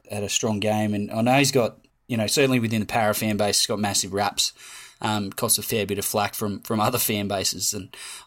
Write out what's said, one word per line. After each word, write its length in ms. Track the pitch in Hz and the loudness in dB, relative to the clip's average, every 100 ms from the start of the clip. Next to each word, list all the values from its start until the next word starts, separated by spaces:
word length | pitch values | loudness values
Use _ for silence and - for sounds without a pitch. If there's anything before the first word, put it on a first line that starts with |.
| - | -8
had 120 | 104 | -6
a 60 | 101 | -2
strong 300 | - 117 104 | 0 0 0
game, 340 | 107 107 107 | 2 2 2
and 160 | 104 104 | 0 -2
I 100 | 110 | 0
know 160 | 120 135 | 4 4
he's 140 | 139 | 4
got, 280 | 131 107 - _ _ - | 4 2 -2 _ _ -6
you 80 | 117 | -2
know, 120 | 104 | 0
certainly 320 | 151 135 127 | 2 4 4
within 200 | 113 110 | 2 0
the 40 | 101 | 0
Para 280 | 120 107 104 | 2 2 2
fan 220 | 110 101 | 0 2
base, 220 | 104 - | 2 2
he's 40 | - | 0
got 120 | 104 | 0
massive 340 | 104 95 95 | 0 0 -2
raps, 400 | 98 101 - - - - - - - | 0 0 0 -4 -4 -18 -18 -18 -6
um, 300 | 113 107 98 | -2 -2 -2
costs 260 | - 113 - | -4 -2 0
a 60 | |
fair 220 | - 117 101 | 0 -2 0
bit 100 | 101 | -2
of 80 | - | -2
flack 300 | 107 101 - | 0 0 -2
from, 240 | 104 98 | -4 -4
from 180 | - 110 | -2 0
other 200 | 113 123 | 2 2
fan 280 | - 104 101 | 0 -2 -2
bases, 460 | 98 90 87 - | -2 -2 -2 -4
and 220 | 104 95 - - - | -4 -8 -14 -16 -8